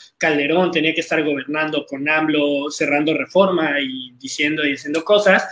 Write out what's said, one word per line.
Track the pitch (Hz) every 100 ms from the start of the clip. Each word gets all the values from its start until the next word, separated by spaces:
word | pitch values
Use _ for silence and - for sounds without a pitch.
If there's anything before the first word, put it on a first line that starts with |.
| - -
Calderón | 165 147 143 170 180
tenía | 165 160
que | 160
estar | - 160
gobernando | 147 139 127 156 156 151 -
con | 139 147
amlo, | 156 156 151 143 143 147
cerrando | - 143 147 151
Reforma | 139 131 180 196 175 156 143
y | 135 131 127
diciendo | 123 131 - 151 156
y | 147
haciendo | 135 147 160
cosas, | 160 208 202 214 -